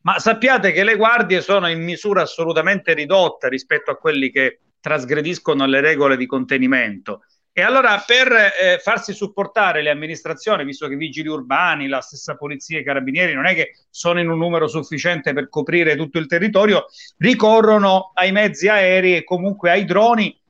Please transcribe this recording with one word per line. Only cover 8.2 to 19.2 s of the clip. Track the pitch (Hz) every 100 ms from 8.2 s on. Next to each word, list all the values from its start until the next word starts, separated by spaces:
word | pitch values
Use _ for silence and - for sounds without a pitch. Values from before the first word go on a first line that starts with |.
| 254
eh, | 226 202 170 185 180
farsi | - 220 -
supportare | 190 202 196 196 226 190 156
le | 151
amministrazioni, | 147 156 160 160 160 214 190
visto | 143 139 147
che |
i | 143
vigili | 156 147 156
urbani, | 151 123 143 175 147 135
la | 135
stessa | - 139 -
polizia | 143 147 143 - 160
e |
i |
carabinieri | 139 139 131 151 180
non | 139 165
è |
che | 170 139 _ _
sono | - 170 175
in | 170
un | 165
numero | 170 170 156
sufficiente | 156 139 147 170 170 156
per | 139 139
coprire | 151 143 170 160
tutto | 147 156 165
il | 151
territorio, | 170 214 196 214 180 - - - _
ricorrono | 233 247 220 226 214 214 196 190 190
ai | - 185
mezzi | 196 208 - 196
aerei | 208 185 185 185
e | 170